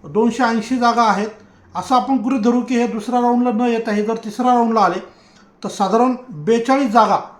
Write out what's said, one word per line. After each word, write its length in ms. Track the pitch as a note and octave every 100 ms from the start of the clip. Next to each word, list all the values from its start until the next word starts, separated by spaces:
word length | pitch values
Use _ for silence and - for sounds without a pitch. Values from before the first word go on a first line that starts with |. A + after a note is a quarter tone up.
| D#3
दोनशे 340 | F3 A#3 A3+
ऐंशी 340 | A#3+ A3+ - B3+
जागा 240 | A#3+ A3+
आहेत. 260 | A3+ F#3+ G#3+ - - _ _ F3+
असं 200 | - B3+
आपण 220 | B3+ C4+
गृहीत 240 | A3 C4+
धरू 200 | A3 A#3+
की 160 | - A#3+
हे 80 | A#3+
दुसऱ्या 340 | G#3+ G#3+ B3
राऊंडला 300 | A#3+ A#3+ B3
न 100 | G#3+
येता 300 | A#3+ A3+ A3+
हे 120 | G#3
जर 120 | G#3 A3+
तिसऱ्या 380 | A3 - B3
राऊंडला 260 | B3 A#3 A3+
आले 200 | F#3+ F3 - _ _ _ _ _
तर 40 | G3
साधारण 460 | - F#3+ A3 B3+ B3 -
बेचाळीस 640 | D#3+ D3+ A#3 A#3 C4+ C4
जागा 460 | A3+ G#3+ F3 - -